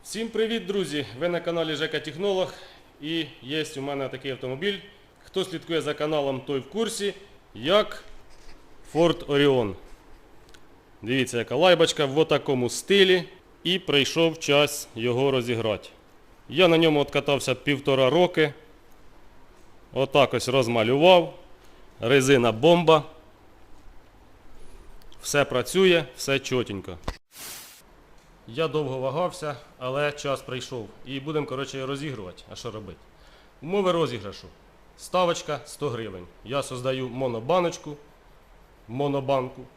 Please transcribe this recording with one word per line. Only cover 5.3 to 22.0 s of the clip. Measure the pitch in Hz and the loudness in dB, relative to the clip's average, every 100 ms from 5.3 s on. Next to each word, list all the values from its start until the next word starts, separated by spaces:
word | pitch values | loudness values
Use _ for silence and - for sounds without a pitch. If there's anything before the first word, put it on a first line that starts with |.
| 190 | -6
слідкує | 185 160 - 165 | -6 -8 -4 -4
за | 143 | -2
каналом, | 143 151 156 139 131 | -4 -2 0 0 -4
той | 127 139 | -4 -6
в | 127 | -4
курсі, | 196 220 - 202 - - - _ | -4 -4 -2 -6 -8 -18 -20 _
як | - 127 202 202 - - - - - - - - - - | -8 2 2 2 -6 -16 -20 -20 -20 -20 -20 -20 -20 -6
Ford | 147 170 - 131 | 2 2 2 -2
Orion. | 143 143 131 107 92 - - - - - - - - - - _ - | 2 4 4 0 -6 -16 -20 -20 -20 -20 -20 -20 -20 -20 -20 _ -16
Дивіться, | 107 135 123 117 | -4 -2 0 -2
яка | 110 123 | -2 2
лайбочка | 170 170 160 - 143 | 6 6 4 2 0
в | 139 | 2
отакому | 156 147 - 131 120 | 2 2 2 0 0
стилі. | - - 196 190 185 160 - _ - | -4 2 4 6 4 2 -16 _ -12
І | 160 185 | -4 -4
прийшов | - 143 135 160 165 156 | 0 2 2 2 0 0
час | - 143 147 - - - | 2 4 4 -2 -10 -4
його | 117 120 139 | -2 2 2
розіграти. | 131 120 117 110 98 - - - - - - - | 0 0 -2 -2 -4 -6 -20 -20 -20 -20 -20 -10
Я | 131 180 | 2 4
на | 165 | 6
ньому | 165 147 | 4 4
откатався | 139 143 143 139 127 127 | 2 0 0 0 0 -4
півтора | - 139 135 135 131 | -2 -2 2 4 4
роки. | 151 175 180 151 135 - - - - - - - - - - - - - | 4 4 4 0 -2 -20 -20 -20 -20 -20 -20 -20 -20 -20 -20 -20 -20 -10
Отак | 123 135 147 127 | -2 2 4 4
ось | 123 - | 4 0
розмалював. | 131 117 117 110 135 170 180 160 - - - - - - | 2 2 2 2 6 8 8 6 -8 -20 -20 -20 -20 -20
Резина | - | -6